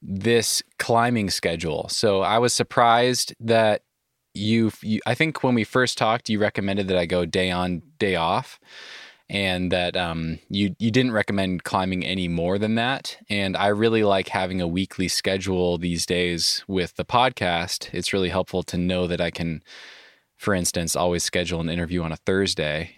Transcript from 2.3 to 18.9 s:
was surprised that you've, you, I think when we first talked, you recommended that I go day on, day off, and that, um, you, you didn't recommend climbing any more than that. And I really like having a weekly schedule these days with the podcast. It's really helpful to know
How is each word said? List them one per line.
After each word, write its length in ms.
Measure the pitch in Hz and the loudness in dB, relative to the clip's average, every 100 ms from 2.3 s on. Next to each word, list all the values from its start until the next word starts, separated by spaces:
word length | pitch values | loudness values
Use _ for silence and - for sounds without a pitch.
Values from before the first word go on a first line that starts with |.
| 113 | 2
was 160 | 123 | 2
surprised 800 | - 117 - 120 117 127 123 - - | 0 0 4 6 6 4 0 -4 -4
that 420 | 113 113 110 104 - _ _ _ _ | 2 4 4 2 -4 _ _ _ _
you've, 440 | 92 104 113 110 - | -4 2 2 2 0
you, 160 | 107 107 - | -4 -2 -2
I 100 | 123 | 0
think 260 | 160 - | 0 0
when 120 | 131 120 | 2 2
we 80 | |
first 340 | 104 127 123 - | 2 2 2 2
talked, 320 | 113 117 - | 0 0 -2
you 80 | 104 | 0
recommended 480 | 104 - 98 98 95 | 0 0 -2 -2 0
that 80 | 92 | 0
I 80 | 85 | 2
go 200 | 90 85 | 0 0
day 240 | 95 92 | 0 0
on, 300 | 90 90 87 - - | 0 0 -2 -6 -4
day 180 | 104 90 | 0 2
off, 440 | 82 107 131 - _ - - - - - - | 2 0 -2 -12 _ -20 -18 -18 -20 -20 -6
and 440 | 101 98 90 90 | -2 0 0 0
that, 260 | 90 87 92 | 0 0 -2
um, 400 | 87 82 80 85 - | -4 -4 -6 -8 -4
you, 260 | 98 101 85 | 0 0 0
you 140 | 113 | 0
didn't 220 | 117 127 | 2 2
recommend 500 | 110 101 98 95 87 | 0 0 0 0 -2
climbing 420 | - 101 92 92 87 | -2 -2 0 -2 -2
any 220 | 95 87 | -2 -2
more 320 | 85 87 98 | -2 0 0
than 160 | 107 113 | 0 0
that. 420 | 120 135 - - - | -2 -4 -8 -14 -6
And 300 | 104 95 92 | -2 -2 0
I 100 | 202 | 0
really 360 | 104 113 113 | 2 2 4
like 240 | 104 98 92 | 4 2 2
having 340 | 101 92 92 | -2 -2 -2
a 60 | 87 | 0
weekly 400 | 87 98 - 90 | 0 -2 -2 -2
schedule 720 | - 95 95 95 92 87 87 | -2 0 -2 0 0 2 0
these 260 | 87 85 - | -2 -2 -2
days 580 | 90 90 85 80 - - | 0 0 0 -2 -4 -4
with 280 | 95 85 - | -4 -2 -6
the 100 | - | -2
podcast. 840 | 123 131 - 90 85 87 - - | 2 2 0 -2 0 -2 -8 -8
It's 220 | 90 - | -6 -4
really 160 | 98 90 | -2 0
helpful 320 | 92 90 92 | -2 -2 -4
to 160 | - 87 | -4 -2
know 300 | 90 | 0